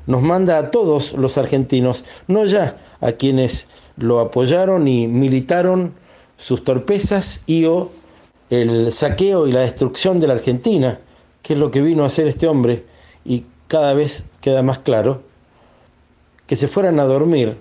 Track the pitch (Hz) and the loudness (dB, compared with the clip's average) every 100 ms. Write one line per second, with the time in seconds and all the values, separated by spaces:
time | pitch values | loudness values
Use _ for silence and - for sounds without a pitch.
0 | - 127 147 180 185 160 143 240 185 147 | -2 0 2 2 2 0 0 0 2 0
1 | 143 - 131 - 127 139 131 127 123 123 | -2 -2 -2 0 0 0 0 0 0 -2
2 | - - - 196 208 202 156 - - - | -10 -18 -2 0 2 0 0 -6 -20 -6
3 | 120 117 135 131 127 - - - - - | -6 -2 0 2 0 -2 -10 -20 -20 -6
4 | 117 117 117 123 123 170 190 185 143 123 | 0 2 0 0 0 2 2 2 2 0
5 | 117 120 135 131 127 175 180 185 175 - | 0 0 2 0 0 0 2 0 -2 -8
6 | - - _ _ - 123 - 127 127 202 | -20 -20 _ _ -6 -4 0 -2 0 -2
7 | 196 196 185 - - 165 160 170 175 - | 0 0 -2 -8 -2 0 2 0 -4 -12
8 | - - _ _ _ 120 117 117 117 113 | -20 -20 _ _ _ 0 0 0 0 -2
9 | 147 - 190 190 147 123 127 - 131 - | -4 0 0 2 2 2 0 -2 -4 -2
10 | 190 180 156 120 131 123 226 190 127 - | -2 0 2 0 0 -2 0 2 0 -4
11 | - - _ _ - 147 151 135 147 165 | -14 -20 _ _ -4 -2 0 0 2 2
12 | 143 139 156 - 165 151 120 117 - - | 0 0 -2 0 0 2 0 -2 -6 -20
13 | - _ - 123 - _ _ 160 143 139 | -20 _ -6 -6 -6 _ _ 0 2 0
14 | 147 - - _ 139 135 131 131 - 113 | -2 -6 -16 _ -2 0 0 -2 0 0
15 | 110 135 - _ _ _ _ _ _ _ | 0 -2 -10 _ _ _ _ _ _ _
16 | _ _ _ _ - 127 139 - 190 156 | _ _ _ _ -6 -2 -2 0 0 2
17 | 135 135 160 156 113 104 | 2 2 2 2 0 -4